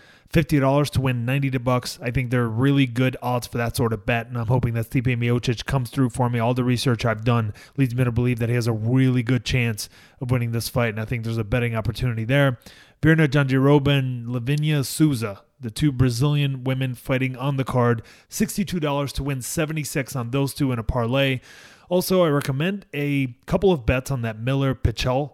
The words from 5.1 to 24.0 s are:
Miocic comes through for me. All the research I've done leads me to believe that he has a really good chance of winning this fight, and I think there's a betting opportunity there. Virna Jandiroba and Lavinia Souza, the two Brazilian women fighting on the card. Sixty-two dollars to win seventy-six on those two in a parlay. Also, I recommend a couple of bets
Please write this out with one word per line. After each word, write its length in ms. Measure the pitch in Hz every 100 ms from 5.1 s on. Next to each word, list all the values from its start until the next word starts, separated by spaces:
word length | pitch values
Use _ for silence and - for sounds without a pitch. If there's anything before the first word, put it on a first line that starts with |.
| 120
Miocic 480 | 120 120 120 113 -
comes 240 | 135 120
through 200 | - 127
for 200 | 127 123
me. 80 | 120
All 160 | 113
the 80 | 127
research 420 | 127 120 143 117
I've 200 | 120 110
done 280 | 113 120 107 - - -
leads 200 | 131 120
me 80 |
to 80 | 123
believe 260 | 117 123 117
that 100 | 117
he 60 |
has 140 | 120 117
a 40 |
really 520 | 110 110 131 131 123
good 200 | 113 123
chance 440 | - 131 117 107 - - - _
of 100 | 120
winning 220 | 123 120
this 160 | 117 -
fight, 220 | 127 117
and 100 | 107
I 40 |
think 200 | 107 120
there's 120 | 113 113
a 60 |
betting 320 | 104 127 120
opportunity 480 | 113 107 92 127 113
there. 380 | 110 139 139 123 - - - _
Virna 240 | 151 160 151
Jandiroba 720 | 147 135 135 139 147 135 143
and 300 | 131 123 117
Lavinia 560 | 123 117 147 151 151
Souza, 580 | 127 - 151 127 110 98 _ _
the 80 | 123
two 220 | - 151
Brazilian 720 | 127 131 117 147 147 143 135
women 320 | 127 131 131
fighting 420 | 120 - 127 131 123
on 200 | 135 139
the 80 |
card. 360 | 131 123 120 117 - - _
Sixty-two 500 | - 127 - 185 180
dollars 340 | 151 143 139
to 100 | -
win 180 | 139 135
seventy-six 720 | 117 - 151 156 143 156 131
on 160 | - 117
those 240 | 139 139
two 160 | - 139
in 80 | 120
a 60 |
parlay. 560 | 110 127 117 135 139 127 - - - - -
Also, 340 | 180 - 185
I 40 | 170
recommend 580 | 143 139 135 170 202 -
a 400 | 143 143 139 131 - -
couple 260 | - 202
of 120 | 165
bets 280 | 110 131